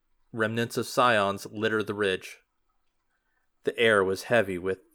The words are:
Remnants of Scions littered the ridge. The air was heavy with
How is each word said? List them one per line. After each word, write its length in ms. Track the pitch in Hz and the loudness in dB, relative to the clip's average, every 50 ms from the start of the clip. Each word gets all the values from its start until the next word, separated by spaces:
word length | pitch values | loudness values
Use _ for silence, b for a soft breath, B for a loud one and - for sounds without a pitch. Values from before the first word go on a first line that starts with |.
| _ _ _ _ _ _ | _ _ _ _ _ _
Remnants 460 | - 113 110 107 113 117 117 113 - 127 | -4 -2 -2 -2 0 -2 -4 -4 -4 -6
of 100 | 113 - | -6 -4
Scions 580 | - - 123 123 117 104 98 98 98 98 - - | 0 2 2 4 4 2 2 0 -2 -4 -10 -12
littered 360 | 110 104 107 110 110 107 101 104 | -8 -4 -2 0 0 0 -2 -2
the 60 | 104 | -4
ridge. 440 | 101 104 95 92 92 - - - - _ _ _ _ _ _ _ _ _ _ _ _ _ _ _ _ _ _ _ _ _ _ _ _ - | -2 0 0 0 -2 -6 -12 -20 -20 _ _ _ _ _ _ _ _ _ _ _ _ _ _ _ _ _ _ _ _ _ _ _ _ -8
The 140 | 107 - - | -6 -2 2
air 260 | 117 113 107 101 95 | 4 4 6 4 4
was 200 | 95 95 - - | 2 0 -4 -2
heavy 340 | - 123 117 101 98 92 87 | 0 2 2 2 2 -2 -6
with 220 | 87 95 95 - _ _ _ | -4 -6 -6 -6 _ _ _